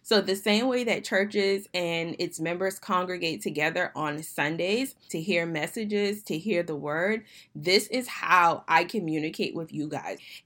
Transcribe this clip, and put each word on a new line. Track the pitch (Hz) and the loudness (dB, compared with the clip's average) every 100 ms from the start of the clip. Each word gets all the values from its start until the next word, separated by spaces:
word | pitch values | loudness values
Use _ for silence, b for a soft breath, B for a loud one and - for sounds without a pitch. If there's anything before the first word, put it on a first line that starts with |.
So | - 214 | 2 4
the | - 196 | 4 0
same | 214 208 254 | 4 4 4
way | 247 | 2
that | 233 180 - | 2 0 0
churches | 196 202 208 196 196 - | 2 2 2 2 0 -2
and | 180 170 165 165 - | -4 -2 0 -2 -4
its | 175 - | -6 -4
members | 160 175 190 196 | -4 -2 -2 -4
congregate | - 185 180 180 170 180 | -2 0 0 -2 -2 -2
together | - 147 156 170 175 - | -4 -2 0 0 -4 -2
on | 151 147 | -4 -4
Sundays | 160 - 147 165 175 220 269 - - | -6 -2 -2 0 0 0 -2 -8 -10
to | 165 | -6
hear | 165 170 170 | 0 0 0
messages, | 160 165 - 214 208 202 208 | -2 -4 -4 -2 0 0 -2
to | - 156 | -4 -4
hear | 208 175 | 0 0
the | 170 147 | 0 -4
word, | 147 151 190 220 - B B | -4 0 0 -2 -6 B B
this | 151 151 196 - | -6 2 2 2
is | 254 247 | -4 -4
how | - - 180 170 156 - | -4 4 8 8 4 4
I | 165 175 | 2 4
communicate | 220 165 156 151 160 175 | -2 -2 -2 -2 -2 -4
with | - 160 | -4 -8
you | 147 151 | -6 -6
guys. | 143 87 95 B B | -6 -8 -10 B B